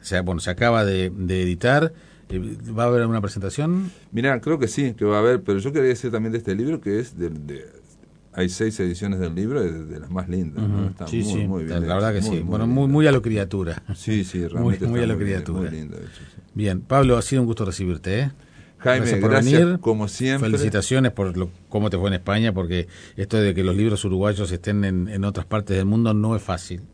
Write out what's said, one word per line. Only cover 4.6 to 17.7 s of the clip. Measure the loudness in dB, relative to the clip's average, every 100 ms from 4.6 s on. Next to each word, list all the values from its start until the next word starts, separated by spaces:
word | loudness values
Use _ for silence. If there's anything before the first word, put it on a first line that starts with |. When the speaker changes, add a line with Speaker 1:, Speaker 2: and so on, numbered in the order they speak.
| 0
Speaker 2:
sí, | 0 -2
que | 0 2
va | 4
a |
haber, | 4 4
pero | 2 0
yo | 0
quería | 2 2
decir | 2 -2
también | -2 -2
de | -2
este | -2 -2
libro | -2 -2
que | -2 -2
es | -4 -6
de, | -6
de, | -6 -10 -14 -16 -20 -20 -20 -20 -20 _
hay | -2 -2
seis | 0 -2 0
ediciones | -4 -2 -4 -2
del | -2 -2
libro, | -2 -2
es | -2 -4 -10
de | -12
las | -8
más | -6 -4
lindas, | -4 -4 -2 -2
¿no? | 0
Speaker 1:
Ujú. | -2
Speaker 2:
Está | -6 -6
Speaker 1:
Sí, | -4
Speaker 2:
muy, | -2 -2
Speaker 1:
sí, | -2
Speaker 2:
muy | -4 -4
bien |
Speaker 1:
la, | -2
la | 0
Speaker 2:
hecho, | 0
Speaker 1:
verdad | 0 0
que |
Speaker 2:
muy, | 0
Speaker 1:
sí. | -2
Speaker 2:
muy | -2
Speaker 1:
Bueno, | -2 0
Speaker 2:
bien | 2
Speaker 1:
muy, | 2
Speaker 2:
hecho. |
Speaker 1:
muy | 4 4
a |
lo | 4
Criatura. | 2 -2 -2 -4 -4 -6 -8 -8
Speaker 2:
Sí, | -2 -2
sí, | 0 -4
Speaker 1:
<laughs> |
Muy, | -4
Speaker 2:
realmente | 0 0 0 0
Speaker 1:
muy | 0
Speaker 2:
está |
Speaker 1:
a | 0
lo | 0
Speaker 2:
muy |
bien, | -2 -2
Speaker 1:
Criatura. | -4 -4 -4
Speaker 2:
muy |
lindo | -6 -10 -12
hecho, | -14 -16 -20 -20
sí. | -12 -4
Speaker 1:
Bien, | -2 -2
Pablo, | 2 4 6 4
ha |
sido | 2 0
un | 0
gusto | 0
recibirte, | -4